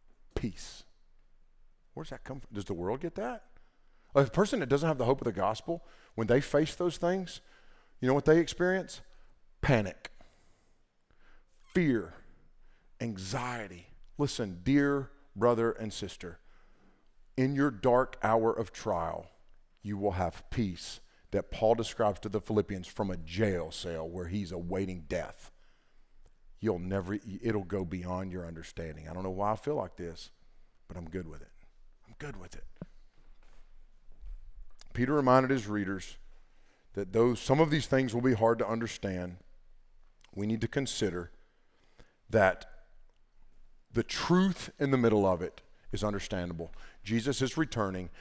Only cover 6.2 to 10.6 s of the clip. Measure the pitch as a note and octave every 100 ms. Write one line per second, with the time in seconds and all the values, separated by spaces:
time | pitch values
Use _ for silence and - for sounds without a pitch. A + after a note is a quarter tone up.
6.2 | A2+ B2 C#3 C#3+ D#3 - F3+ D3+ F3 F#3+
7.2 | F3+ - - - - - _ - B2+ C#3
8.2 | D3+ D#3+ E3 - F3+ F#3 E3+ - - -
9.2 | - - - - - A#2+ G2 - - -
10.2 | - _ - _